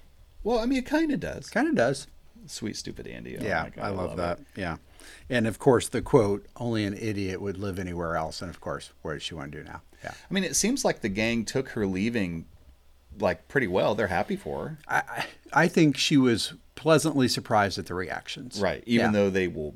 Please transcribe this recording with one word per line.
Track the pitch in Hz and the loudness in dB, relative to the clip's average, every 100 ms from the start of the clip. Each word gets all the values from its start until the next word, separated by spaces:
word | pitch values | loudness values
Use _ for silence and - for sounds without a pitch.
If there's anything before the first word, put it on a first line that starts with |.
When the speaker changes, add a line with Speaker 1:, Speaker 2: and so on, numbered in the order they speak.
| - - - - | -20 -20 -20 -8
Speaker 1:
Well, | 202 240 | -2 0
I | 240 | 2
mean, | 269 | 0
it | 254 | 0
kinda | 302 320 214 | 0 2 0
does. | - - - | -2 -6 -4
Speaker 2:
Kinda | - 320 | 0 2
does. | 226 120 139 - - - - 196 | 4 2 0 -6 -20 -20 -20 -16
Speaker 1:
Sweet, | - 107 - | -8 -6 -6
stupid | 101 95 53 | -10 -12 -12
Andy. | 58 60 - | -12 -10 -6
Oh | |
Speaker 2:
Yeah, | 107 82 | -2 -2
Speaker 1:
my | - | -2
God, | - | -6
Speaker 2:
I | 107 | -6
Speaker 1:
I | |
Speaker 2:
love | 92 92 | -4 -4
Speaker 1:
love | 57 | -2
Speaker 2:
that. | 87 90 | -4 -4
Speaker 1:
it. | - - | -8 -8
Speaker 2:
Yeah. | 87 82 - - - - - | -6 -6 -12 -20 -20 -20 -4
And | 123 110 | 0 0
of | - | 2
course, | 139 117 - | 4 4 2
the | 117 | -4
quote, | - 139 101 101 - - | 2 4 4 0 -6 -8
"Only | 120 110 101 | -2 0 -2
an | |
idiot | 101 110 101 95 92 | -2 -4 -4 -4 -4
would | 101 90 | -6 -6
live | 101 92 | -6 -4
anywhere | 90 87 85 82 | -6 -4 -2 -2
else." | 80 - | -4 -6
And | 87 | -10
of | - | -10
course, | - 71 - - | -8 -8 -10 -12
what | 82 73 | -8 -8
does | |
she | - | -8
wanna | 82 71 | -10 -10
do | 73 - | -12 -14
now? | 78 - - | -16 -18 -14
Yeah. | - | -14
Speaker 1:
I | - - | -14 -4
mean, | 190 170 | -2 0
it | 139 | 0
seems | 208 269 151 | 0 2 0
like | - | 0
the | 110 | -2
gang | 98 113 117 | 0 0 0
took | 104 131 127 | 0 -4 -4
her | 117 98 | -2 0
leaving, | 92 113 117 90 82 - - - - - - _ 101 | 0 0 0 -2 -4 -10 -18 -20 -20 -20 -20 _ -2
like, | 101 87 - | 0 0 -2
pretty | 143 101 | 0 2
well. | 95 151 104 | 2 2 2
They're | 101 | 0
happy | - - 196 | 0 0 -4
for | 78 67 143 | -4 -6 -6
her. | 160 - | -10 -2
Speaker 2:
I, | - | -2
I, | - 120 - - - 143 | -2 -6 -8 -12 0 2
I | 170 | 4
think | 180 151 131 | 6 6 4
she | - 143 | 4 6
was | 127 107 - - - - | 6 4 0 -8 -18 -4
pleasantly | 156 156 156 139 123 | 4 4 4 4 2
surprised | - - 110 101 98 | 2 2 4 4 0
at | 85 | -6
the | 90 | -6
reactions. | 87 - - - - 104 | -6 -8 -8 -12 -10 -2
Speaker 1:
Right, | 95 73 113 | -2 -2 0
even | 117 107 | 2 4
Speaker 2:
Yeah. | |
Speaker 1:
though | 107 101 | 4 4
they | 95 90 | 4 0
will | 78 76 | -2 -8